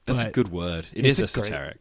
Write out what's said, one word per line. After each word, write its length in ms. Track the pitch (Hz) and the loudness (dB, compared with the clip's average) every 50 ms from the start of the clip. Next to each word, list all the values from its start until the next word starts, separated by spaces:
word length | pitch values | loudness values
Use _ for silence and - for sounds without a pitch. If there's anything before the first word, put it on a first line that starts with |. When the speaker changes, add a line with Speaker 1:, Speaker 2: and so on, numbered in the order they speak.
| _ | _
Speaker 1:
That's 160 | - 127 123 | 0 0 0
a 40 | 117 | 0
Speaker 2:
but 80 | 110 - | 2 2
Speaker 1:
good 180 | 127 117 95 | 2 2 2
word. 340 | 85 87 87 87 85 82 82 - - | 0 -4 -2 -2 -2 -4 -6 -8 -2
It 120 | - 117 | 2 4
is 140 | 131 139 127 | 4 4 4
Speaker 2:
it's 140 | 110 95 - | 0 -2 -2
a 60 | 123 | -2
great, 80 | 101 | -4
Speaker 1:
esoteric. 320 | 107 76 71 69 76 - - | -4 -4 -6 -8 -10 -12 -8